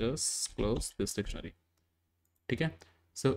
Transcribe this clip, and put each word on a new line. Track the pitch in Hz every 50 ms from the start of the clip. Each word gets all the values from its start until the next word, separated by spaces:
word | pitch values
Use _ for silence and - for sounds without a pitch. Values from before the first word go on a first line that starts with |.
| 113
just | 117 143 160 - - - - - - -
close | - 110 104 117 - - - - -
this | 98 - - -
dictionary। | 98 - - 82 - 85 - _ _ _ _ _ _ _ _ _ _ _ _ _ _ _ _ _ _ -
ठीक | 123 117
है, | 160 160 - - - - _ _ _ _ -
so | - - 135 131